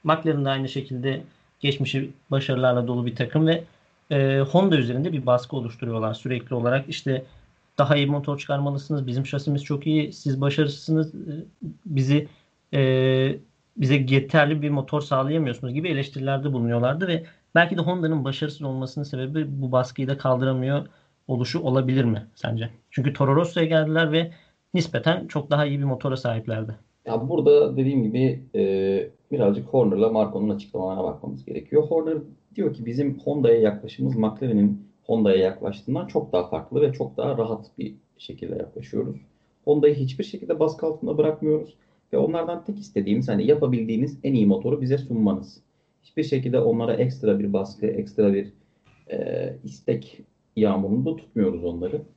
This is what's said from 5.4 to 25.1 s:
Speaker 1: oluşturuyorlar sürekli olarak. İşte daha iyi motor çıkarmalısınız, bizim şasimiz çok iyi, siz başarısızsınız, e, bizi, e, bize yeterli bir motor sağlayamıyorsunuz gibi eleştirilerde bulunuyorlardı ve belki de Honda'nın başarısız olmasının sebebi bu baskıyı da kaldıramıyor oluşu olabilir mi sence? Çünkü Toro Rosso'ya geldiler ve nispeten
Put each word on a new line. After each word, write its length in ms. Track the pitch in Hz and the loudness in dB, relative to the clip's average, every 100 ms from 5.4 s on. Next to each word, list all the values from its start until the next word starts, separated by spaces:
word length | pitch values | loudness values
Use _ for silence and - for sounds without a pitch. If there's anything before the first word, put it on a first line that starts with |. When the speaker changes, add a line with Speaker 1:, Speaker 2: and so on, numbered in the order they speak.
| - 135 | 0 -8
Speaker 1:
oluşturuyorlar 580 | 117 - 120 113 110 | -8 -8 -6 -4 -4
sürekli 400 | 107 131 123 117 | -6 -6 -6 -4
olarak. 340 | 123 117 135 139 | -2 0 0 -2
İşte 360 | - 135 131 - - _ _ _ - | -8 -2 -4 -4 -20 _ _ _ 0
daha 180 | 139 147 | 2 4
iyi 100 | 143 | 2
motor 320 | 143 143 143 | 0 -2 -6
çıkarmalısınız, 680 | - 143 143 139 - 151 127 | -4 -2 -2 -4 -4 -4 -2
bizim 200 | 123 135 | -4 -4
şasimiz 380 | 139 151 143 | -4 -2 -2
çok 220 | 143 143 156 | -2 -4 0
iyi, 260 | 156 147 | 0 0
siz 280 | - 143 135 | -4 -4 0
başarısızsınız, 760 | 139 143 147 - - 160 156 | 0 2 0 -2 0 0 0
e, 180 | - - 147 - _ 165 - 190 | -6 -10 -10 -12 _ -14 -12 -4
bizi, 420 | 139 131 147 147 _ _ _ _ | -2 2 2 0 _ _ _ _
e, 640 | 143 131 131 131 131 135 - - _ _ - | 0 2 4 4 4 2 -2 -10 _ _ -2
bize 180 | 131 143 127 | 2 2 4
yeterli 540 | 135 139 160 147 151 | 2 4 4 4 2
bir 80 | 147 | 0
motor 300 | 147 135 147 | -2 -2 -4
sağlayamıyorsunuz 760 | 143 131 135 160 139 117 127 | 0 0 2 0 -2 -4 -6
gibi 140 | 135 175 | -4 -2
eleştirilerde 640 | 139 139 139 135 135 143 | -2 -4 -6 -2 -2 -2
bulunuyorlardı 560 | 131 117 120 123 151 185 | -2 0 2 2 0 -2
ve 160 | 165 - _ _ | -2 -4 _ _
belki 220 | 165 170 170 | 2 4 0
de 40 | |
Honda'nın 440 | 165 180 160 156 | -2 0 0 -2
başarısız 380 | 135 131 151 139 | -2 -4 -6 -6
olmasının 420 | 139 131 131 156 | -6 -6 -6 -8
sebebi 420 | 143 127 135 156 143 | -8 -6 -4 -4 -4
bu 240 | 139 131 | -4 0
baskıyı 360 | 127 123 - 131 | 0 0 -4 -4
da 100 | 139 | -2
kaldıramıyor 680 | 135 127 131 131 127 143 - _ _ _ - | 0 2 2 0 0 -2 -4 _ _ _ -6
oluşu 320 | 127 123 165 | -4 -2 -2
olabilir 440 | 135 131 127 135 | 0 2 2 2
mi 220 | 120 107 - | 2 0 -6
sence? 360 | _ - 113 113 - _ | _ -6 -4 -6 -10 _
Çünkü 220 | - 131 | -2 -2
Toro 240 | 139 143 139 | 0 2 4
Rosso'ya 300 | 170 175 160 | 2 0 2
geldiler 460 | 160 156 160 160 | 2 2 2 2
ve 200 | 156 165 - _ _ _ | 0 -2 -8 _ _ _
nispeten 520 | 180 156 117 160 | -2 -2 0 0